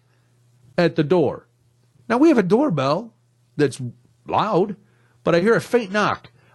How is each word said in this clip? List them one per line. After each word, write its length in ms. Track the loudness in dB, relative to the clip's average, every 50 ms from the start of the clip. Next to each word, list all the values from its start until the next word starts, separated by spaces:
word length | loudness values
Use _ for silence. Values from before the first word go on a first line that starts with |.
| _ _ _ _ _ _ _ _ _ _ _ _ _ _ _ -2
at 180 | -2 0 0
the 80 | -2 -2
door. 440 | 0 0 0 0 0 -4 -6 -12 _ _ _ _ _ _ _ _ _ _ _ _ -4
Now, 80 | 0
we 120 | 2 4 4
have 100 | 4 4
a 40 | 2
doorbell 720 | 2 2 0 0 0 -2 -2 -2 -2 -2 -4 -6 -10 -16 _ _ _ _ _ _ _ _ -2
that's 200 | -2 -2 -2 -6 -12 -12 -14 _ _ _ _ _ _
loud, 500 | -4 -2 -2 -2 0 0 0 -2 -2 -4 -10 _ _ _ _ _ _ _ _ -4
but 120 | -2 0
I 60 | 2
hear 140 | 2 2 0
a 60 | 0
faint 320 | 0 -2 -2 -2 -2 -2 -2
knock. 380 | -2 -2 -2 -2 -6 -8 -16 _ _ _ _ _